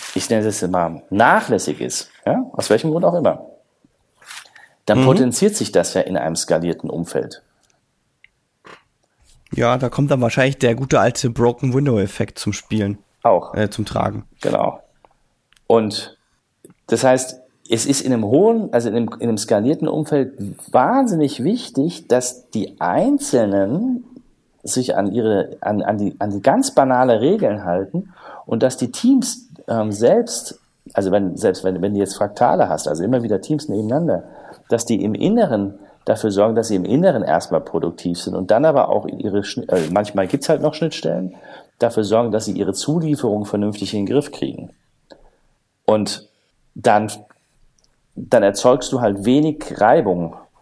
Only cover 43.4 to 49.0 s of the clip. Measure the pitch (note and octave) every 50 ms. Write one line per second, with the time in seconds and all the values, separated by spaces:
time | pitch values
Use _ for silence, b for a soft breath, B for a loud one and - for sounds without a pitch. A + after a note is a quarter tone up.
43.4 | G2+ - A2 G#2 G#2 G#2 G#2 - G2 F#2+ G#2+ G#2 G2 F#2+ A#2 D3 D3 - - -
44.4 | - - - - - - - _ _ _ _ _ _ b b b b b b b
45.4 | b b b b _ _ _ _ _ - G#2+ G#2+ G2 - - - - _ _ _
46.4 | _ _ _ _ _ _ - - - A#2 G#2 G#2+ G#2+ G#2+ - - - - _ _
47.4 | _ _ _ _ _ _ _ _ _ _ _ _ _ _ _ - - - B2+ A2+
48.4 | G2+ G2+ G2+ - - B2 C3 C#3+ - - C3 B2